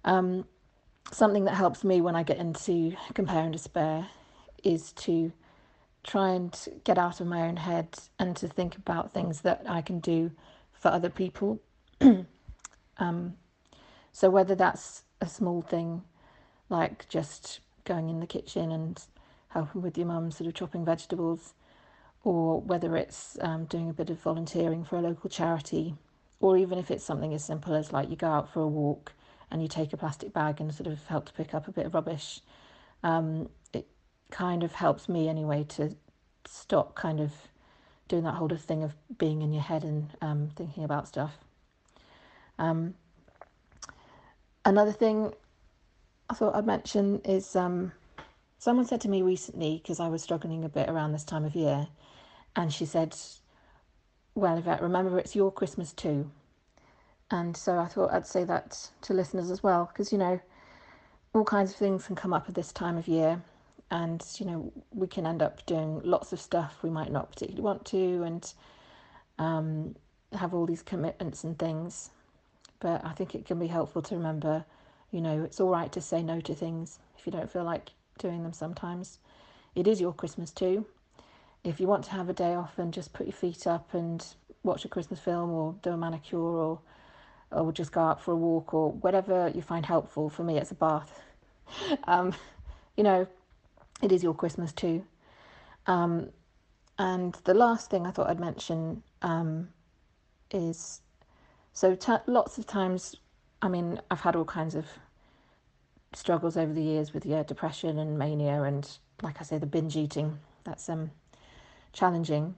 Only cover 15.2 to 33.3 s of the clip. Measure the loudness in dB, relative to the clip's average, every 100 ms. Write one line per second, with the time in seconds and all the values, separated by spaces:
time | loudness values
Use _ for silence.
15.2 | -10 -2 0 0 -2 -2 -2 -6 -10 _
16.2 | -20 -20 _ _ _ 0 0 -4 -4 -4
17.2 | -4 -10 -16 -16 _ _ -4 -2 -2 -4
18.2 | -4 -8 -4 -4 -2 -2 -4 -8 -14 -20
19.2 | -20 _ _ -4 -4 -4 -4 -2 -2 -2
20.2 | -4 -4 -6 -4 -6 -2 0 0 -2 -2
21.2 | 0 -2 -6 _ _ -20 -20 -20 -20 _
22.2 | 0 4 4 2 0 0 2 0 -2 -8
23.2 | -14 -6 -2 -2 -2 -2 -2 -4 -4 -2
24.2 | -2 -2 -2 0 2 0 -2 0 0 -2
25.2 | -6 -2 0 0 -2 -2 -2 -6 _ _
26.2 | _ _ 6 6 4 0 -2 -4 -2 -4
27.2 | -2 -4 -4 -6 0 -2 0 -2 -2 -2
28.2 | 0 0 0 -2 0 2 0 -2 -8 -20
29.2 | -20 -20 -8 -4 -4 -2 -4 -2 -6 -6
30.2 | -6 -2 0 -2 -6 -6 -6 -8 -4 -4
31.2 | -4 -10 -6 -6 -6 -6 -2 -2 -2 -8
32.2 | -8 -16 _ -20 -20 -20 -20 _ 0 2
33.2 | 0